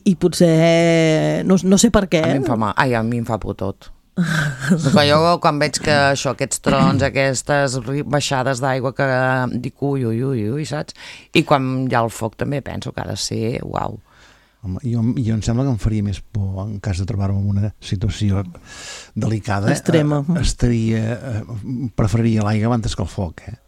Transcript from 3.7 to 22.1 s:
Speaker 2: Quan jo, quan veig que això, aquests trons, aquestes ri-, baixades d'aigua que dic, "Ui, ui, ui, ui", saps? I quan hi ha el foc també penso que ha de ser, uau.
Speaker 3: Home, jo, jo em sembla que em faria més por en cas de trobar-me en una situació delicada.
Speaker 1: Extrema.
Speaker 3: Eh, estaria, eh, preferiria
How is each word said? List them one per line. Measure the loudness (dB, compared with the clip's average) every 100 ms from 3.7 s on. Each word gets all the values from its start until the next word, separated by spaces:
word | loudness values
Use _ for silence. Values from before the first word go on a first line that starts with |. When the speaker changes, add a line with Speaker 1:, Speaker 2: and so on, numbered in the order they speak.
| -8 -14 -20 _
Speaker 2:
Quan | -4 0 0 -2 -4 0 2 4 4 6
jo, | 4 4 4
quan | 2 2
veig | 0 -2
que | 0 4 4
això, | 2 -2 -4
aquests | -4 -2
trons, | 0 4 4 2
aquestes | 0 0 0 0 0 0 0 -2
ri-, | -4 -6 -2
baixades | -2 -2 -2 -2 -2
d'aigua | -2 -2 -4
que | -2 0 0 0 0 0 -4
dic, | -6 -6
"Ui, | -4 -2 -2
ui, | -2
ui, | -2 -2 -2
ui", | -4 -6
saps? | -8 -8 -14 -20 -20 0
I | 0
quan | 4 2 2 -2 0
hi | 0
ha |
el | -2
foc | -4 -8 -6
també | -6 -6
penso | -6 -10 -8
que | -8
ha | -8
de | -6
ser, | -6 -4 -4 -4
uau. | -6 -4 -6 -8 _ _ -20 _ _ _
Speaker 3:
Home, | -8 -6
jo, | -4 0 0 0
jo | 0
em | 0
sembla | 0 0 0
que |
em | 0
faria | 0 0
més | -2 -4
por | -6 -6 -4 -4 -6
en | -6
cas | -4 -4
de | -4
trobar-me | -2 -2 0
en | 0
una | 0 -2 -6
situació | -8 -4 -2 -2 0 0 -4 -12 -20 -18 -16 -18 -12 -4
delicada. | -2 -2 -2 -2 0
Speaker 1:
Extrema. | 0 2 2 4 0 0
Speaker 3:
Eh, | 0
estaria, | 0 0 0 2 2 0 -2
eh, | -4 -6 -6 -6 -10 -8 -6 -6 -2
preferiria | 0